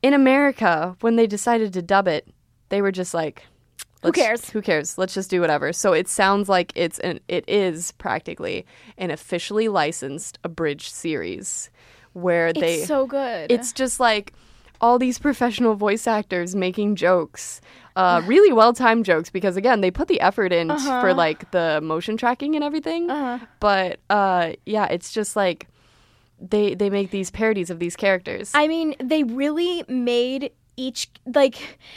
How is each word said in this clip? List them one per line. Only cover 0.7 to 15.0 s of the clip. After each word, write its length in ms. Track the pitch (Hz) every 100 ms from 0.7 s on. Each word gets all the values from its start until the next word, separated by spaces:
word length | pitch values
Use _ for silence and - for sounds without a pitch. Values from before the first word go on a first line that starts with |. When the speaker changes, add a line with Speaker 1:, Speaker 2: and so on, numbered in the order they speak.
| 160 175 180
Speaker 1:
when 160 | 233 233
they 100 | 226
decided 460 | 202 - 233 220
to 100 | 185
dub 240 | 170 196 190
it, 220 | 151 - _ _ _ _
they 120 | 196
were 120 | 196
just 200 | 185 180
like, 300 | 170 156 - - _ _ - - _
Speaker 2:
Who 80 | 349
Speaker 1:
"Let's 80 | 330
Speaker 2:
cares?" 320 | 233 233 -
Speaker 1:
Who 120 | 214
cares? 340 | 208 156 143 -
Let's 180 | 185
just 160 | - 190
do 100 | 180
whatever. 320 | 170 147 143
So 220 | 170 202
it 120 | 165 185
sounds 420 | - 196 202 202
like 220 | 190 175 -
it's 240 | 170 -
an, 180 | - - -
it 160 | 180 -
is 420 | 208 185 160 175
practically 720 | - - 180 - 165 - - - - - -
an 120 | 185
officially 560 | 147 - 175 - 208 226
licensed 720 | 196 151 165 135 143 - -
abridged 480 | 175 165 160 147 -
series 760 | - 175 147 85 92 - - - _ - - _
where 340 | 180 180 170 165
Speaker 2:
It's 140 | 285
Speaker 1:
they 240 | 262 170
Speaker 2:
so 200 | - 285
good. 460 | 262 277 262 208 151
Speaker 1:
It's 220 | 233 240
just, 260 | - 262 -
like, 340 | 240 214 202 - _ - - _
all 160 | 233
these 200 | 247